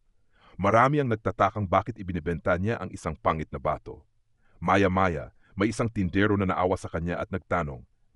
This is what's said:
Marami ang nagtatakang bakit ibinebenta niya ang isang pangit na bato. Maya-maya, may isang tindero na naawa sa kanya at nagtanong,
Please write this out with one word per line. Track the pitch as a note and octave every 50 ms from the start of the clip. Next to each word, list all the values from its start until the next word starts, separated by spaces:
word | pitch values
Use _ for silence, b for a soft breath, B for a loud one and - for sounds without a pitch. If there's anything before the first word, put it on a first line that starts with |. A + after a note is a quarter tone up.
| _ _ _ _ b b b b b b b
Marami | b F2+ G2+ G2+ A2+ B2 C3+ D3+
ang | D3 C#3 B2 A2+
nagtatakang | G#2+ - G2+ F#2 - G#2+ G2 - G#2+ G#2 F2+
bakit | F2+ F#2+ F#2+ - A2+ -
ibinebenta | G#2 F2+ F2 F2 D2+ E2+ E2+ D#2+ - F#2+ F#2
niya | F2 F#2+ G#2+ A#2 -
ang | F2+ F#2
isang | F2+ F#2 - - D#2
pangit | - - F2+ E2 D#2 D2+ - -
na | C#2
bato. | C2 D2+ - - - - - - - _ _ _ _ _ _ _ _ _ _
Maya-maya, | _ E2 E2+ F#2 G2+ G2 F#2+ F#2 F#2+ F#2+ F#2 E2+ D2+ - - b b b b b
may | G2 G2 A2+
isang | A2+ - B2+
tindero | A2+ - G#2 G2 F2 D#2+ G2 G2+ G#2 G#2 G2+
na | G2+ F#2
naawa | F2+ - F2+ F#2 F#2+ F2+
sa | - F2+
kanya | - F2 D#2+ F2 F2 F2+
at | - -
nagtanong, | F#2+ F#2 - _ F#2+ F2 E2+ C#2+ C2+ B1 - - _ _ _ _ _